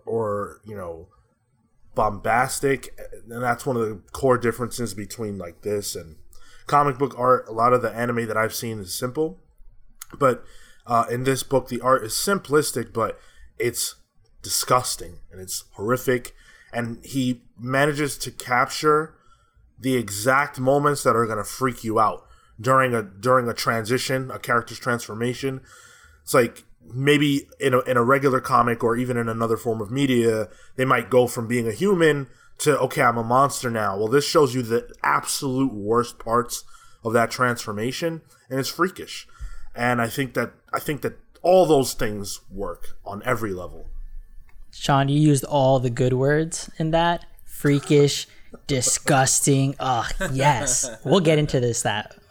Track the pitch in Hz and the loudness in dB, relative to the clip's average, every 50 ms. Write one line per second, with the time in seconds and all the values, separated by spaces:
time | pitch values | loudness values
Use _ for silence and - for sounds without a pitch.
0 | - - 110 113 113 104 101 101 101 87 - - _ 107 107 101 92 85 82 82 | -8 -4 -2 -2 0 -2 -2 -4 -4 -6 -10 -16 _ -14 -12 -10 -10 -10 -12 -12
1 | 80 - _ _ _ _ _ _ _ _ _ _ _ _ _ _ _ - - - | -16 -20 _ _ _ _ _ _ _ _ _ _ _ _ _ _ _ -12 -4 0
2 | 113 107 104 98 - 110 110 120 127 131 - - - 135 139 131 - - - - | 0 0 0 -2 -2 0 2 2 2 0 -2 -2 0 0 -2 -2 -4 -12 -16 -16
3 | - - 120 104 - 113 117 117 123 123 120 - - 143 127 117 113 107 110 90 | -16 -16 -16 -18 -16 -14 -10 -4 -2 -2 -2 -2 -2 -2 0 0 0 -2 -4 -8
4 | - _ - - - 135 127 120 - 117 110 - 123 110 - - 120 110 98 101 | -14 _ -10 -2 2 2 2 4 2 -2 -2 -2 -6 -8 -6 -6 -8 -8 -8 -10
5 | 104 98 - - 113 104 101 95 87 85 85 _ - 104 104 104 98 - - 92 | -12 -12 -10 -10 -8 -8 -8 -8 -10 -12 -14 _ -6 -4 -4 -4 -4 -6 -8 -10
6 | 82 82 78 - - - - - - - - - - - 151 143 147 143 131 120 | -12 -14 -18 -20 -20 -20 -20 -20 -20 -20 -20 -18 -8 0 2 2 2 2 0 -2
7 | 139 127 - - 123 127 127 120 - - 110 113 117 123 123 123 110 113 101 113 | -4 -4 -2 0 4 4 4 4 2 -4 -2 2 4 4 4 4 2 0 -2 -2
8 | 120 120 120 117 117 110 107 110 110 110 - - - 117 113 107 98 87 - - | -2 -2 -2 -2 -2 -2 0 0 0 0 -2 -6 -8 -8 -8 -8 -10 -10 -10 -6
9 | 131 127 - 151 156 160 - - - _ _ _ - - - - - - - - | -6 -6 -4 -2 -4 -4 -4 -10 -20 _ _ _ -20 -20 -20 -20 -20 -20 -20 -20
10 | - - - - 143 131 120 117 - - - - - - - - _ 113 120 117 | -20 -16 -6 2 2 2 2 2 -4 -18 -20 -20 -20 -20 -20 -18 _ 0 0 0
11 | 113 110 117 123 127 135 135 123 - - 139 131 127 - 127 117 120 127 131 131 | 2 2 -2 -2 0 0 0 0 -2 0 0 0 0 0 -6 -2 2 2 2 2
12 | - 110 - - - - 202 190 - - 139 151 143 - - 127 117 - - 113 | 2 -2 -6 -4 -2 0 -2 -2 -2 2 2 2 2 2 -2 -6 -6 -6 -4 -2
13 | 110 101 - - - - - - - - _ - - 120 - - - - - _ | -2 -2 -4 -8 -16 -20 -20 -20 -20 -18 _ -4 -4 -2 -2 -2 -6 -6 -8 _
14 | _ _ _ _ _ _ _ _ - 101 - - - - 131 123 123 - - - | _ _ _ _ _ _ _ _ -10 -6 -4 -4 0 2 2 2 2 0 -8 -8
15 | - - - - - - - 92 92 92 - - - _ _ - 98 110 123 123 | -10 -14 -16 -18 -20 -20 -18 -16 -14 -10 -10 -12 -12 _ _ -8 -2 -2 -2 -2
16 | - 131 127 123 123 - - - - - - - - _ - 117 117 117 117 104 | 0 0 -2 -2 -2 -8 -18 -20 -20 -20 -20 -20 -20 _ -8 -8 -6 -6 -8 -10
17 | - - 123 139 127 123 127 120 _ _ _ - 117 127 131 135 143 151 147 139 | -12 -8 -4 -2 -2 -2 -2 -4 _ _ _ -14 -8 -2 0 2 2 2 0 -2
18 | 151 139 - - - 123 - - - - 123 123 131 - - - 151 151 151 151 | -4 -4 -4 -6 -10 -10 -10 -10 -6 -2 0 0 0 0 -2 -2 2 2 2 2
19 | 156 160 - _ _ _ _ _ _ _ _ _ _ _ _ _ - 131 131 123 | 2 -2 -10 _ _ _ _ _ _ _ _ _ _ _ _ _ -4 -2 0 0
20 | 117 98 98 101 104 127 131 135 147 143 - - 127 131 139 143 143 147 143 139 | -2 -2 -6 -4 0 2 2 2 2 0 -4 -4 2 2 4 4 4 2 2 2
21 | - 131 117 113 117 110 110 104 101 - - - 131 131 120 - - 110 107 113 | 2 2 2 2 2 0 -2 -6 -6 -8 -6 -2 -2 -2 -2 -2 -4 -2 2 4
22 | 110 101 90 - - - - _ _ _ _ - 110 131 131 131 131 127 120 113 | 4 2 2 -2 -10 -20 -20 _ _ _ _ -6 0 2 4 4 4 4 2 -2
23 | 107 95 98 98 101 127 127 127 123 117 110 - - 135 120 113 110 98 127 127 | -4 -4 -10 -4 2 4 4 4 4 2 -4 -4 -2 -2 -2 -2 0 0 -2 -2
24 | - - 131 131 131 131 110 104 - - 123 117 110 - 117 - - 131 120 117 | 0 -2 -2 -4 -4 -6 -10 -10 -4 0 0 0 0 -2 -12 -8 -4 -4 -4 -4
25 | - - 107 110 117 123 123 - - 135 135 131 - - - - - - - - | -4 -8 -8 -4 -4 -4 -4 -4 -4 -6 -6 -6 -12 -18 -20 -20 -20 -20 -20 -20
26 | _ - - _ - - - 139 120 120 - - - _ - _ _ - 113 127 | _ -20 -20 _ -8 0 4 4 4 4 0 -10 -20 _ -20 _ _ -12 -8 -2
27 | 135 143 147 143 151 147 139 139 - - - - - 135 127 123 - - 127 123 | 2 4 4 4 4 2 2 0 -2 -6 -10 -2 0 2 2 2 2 2 2 2
28 | 117 120 139 139 135 139 127 131 - - 131 120 120 120 117 117 - 113 113 120 | 4 4 4 4 4 2 2 2 0 2 2 4 4 4 0 0 0 0 0 0
29 | 127 123 123 120 117 117 113 113 113 110 113 107 - 120 110 110 107 95 120 139 | -2 -2 -2 -2 -2 -2 -2 -2 0 0 0 -2 -2 -4 -4 -4 -4 -6 -2 -2
30 | 143 135 127 120 113 113 110 110 107 - - - - - - - 131 131 135 120 | 0 2 4 4 4 4 2 0 -2 -6 -10 -20 -20 -14 -4 -2 0 2 2 0
31 | 117 - 131 123 123 117 - 131 117 107 120 123 113 113 104 104 175 202 202 175 | 0 2 4 4 4 4 2 -6 -4 -2 -2 -2 -2 -2 -4 -2 0 2 2 4
32 | 165 156 147 143 135 - - _ _ - - - - 151 139 123 123 127 - 160 | 4 4 4 2 -2 -8 -14 _ _ -20 -12 -4 0 2 2 2 2 0 0 2
33 | 135 120 117 117 113 113 120 127 139 135 131 - - 123 113 113 107 101 95 95 | 2 2 2 2 0 2 4 4 4 4 2 -2 -4 -2 -2 0 -2 -2 0 -2
34 | 110 107 117 143 143 - - 170 147 131 120 131 123 110 117 120 120 - - - | 0 2 4 2 2 4 4 4 4 4 2 -2 -2 0 0 -2 -2 -4 -12 -4
35 | - 143 143 143 - - - - - 139 127 131 135 131 107 104 98 104 113 120 | -2 0 0 0 0 -2 -6 -4 -2 -2 0 0 0 0 -2 -4 -2 0 2 2
36 | 117 - - - - 113 113 120 120 - - - - - - - - - - - | 2 0 -4 -12 -6 0 2 2 2 0 -4 -12 -12 -14 -20 -20 -20 -20 -18 -10
37 | - 117 110 117 117 113 - - 127 123 120 117 - - 104 101 110 127 131 - | -6 0 2 2 2 2 0 0 0 0 0 -2 -6 -8 -6 -6 -6 -6 -6 -4
38 | 175 165 165 160 - _ _ _ _ - 127 135 131 - - - 170 190 190 - | -4 -4 -6 -6 -12 _ _ _ _ -8 -4 -4 -4 -4 -2 -2 -2 -2 -2 -8
39 | 80 - - - - - - - - - - - - - - - 120 123 123 120 | -14 -12 -12 -14 -16 -16 -16 -12 -10 -10 -8 -8 -10 -10 -6 -2 0 0 2 2
40 | 117 113 - - 139 123 - - 120 - - _ _ _ - - - - 151 135 | 0 -2 -2 -4 -4 -2 -2 -4 -4 -4 -6 _ _ _ -8 -8 -4 -4 -6 -4
41 | - 120 - - - _ - - - 165 185 185 180 156 160 139 131 123 - - | -4 -8 -8 -8 -20 _ -16 -4 2 6 6 6 8 8 6 4 4 2 0 -2
42 | 131 110 104 104 98 92 - - - - - 95 98 87 85 - - - - - | -2 -2 -2 -4 -8 -10 -10 -14 -14 -14 -10 -8 -8 -8 -8 -8 -6 -6 -6 -6
43 | - 98 98 101 - 127 127 110 110 104 92 90 87 85 82 82 - - - - | -8 -10 -10 -8 -2 -2 -2 -2 -2 -6 -6 -6 -10 -12 -14 -12 -12 -12 -10 -10
44 | - - - - - - - - - - - - - - - - - - 143 135 | -12 -10 -12 -14 -14 -14 -18 -18 -18 -18 -16 -18 -18 -18 -16 -10 -2 0 2 2
45 | 139 135 143 147 151 151 143 135 - - 147 143 131 131 135 131 127 131 117 123 | 2 2 2 4 4 4 4 4 0 0 0 2 4 4 4 4 2 0 -2 0
46 | 131 127 131 127 135 139 147 151 160 165 - - - - - - 165 160 160 165 | 0 0 2 2 2 2 2 2 0 -2 -6 -10 -10 -10 -6 -4 -4 0 2 2
47 | 170 170 175 170 - - - - - - - - - 147 143 143 - - 156 143 | 2 2 0 -2 -6 -12 -20 -18 -18 -16 -10 -2 0 2 2 2 2 4 6 6
48 | 143 143 - - - - - - - - - - - - 143 127 123 - - - | 6 6 2 -2 -8 -10 -14 -20 -20 -20 -20 -16 -6 -4 -2 0 0 0 -2 -2
49 | - - 151 131 135 131 - - - - 139 135 135 135 143 - - - 127 117 | 0 2 2 4 4 4 2 2 2 4 4 4 2 0 -2 -4 -2 -2 -2 -2
50 | 107 - - - 190 160 131 131 131 147 143 120 143 - - - - 127 110 - | -2 -2 -4 -4 -4 -2 -2 2 2 2 2 2 0 -2 -2 -2 -2 -4 -8 -8
51 | - 143 135 196 170 156 160 151 151 147 - 135 120 120 117 - - 120 104 107 | -2 2 2 4 4 4 4 2 2 2 0 0 0 0 -2 -2 -2 -2 -2 -2
52 | 107 - - - _ _ | -4 -8 -14 -20 _ _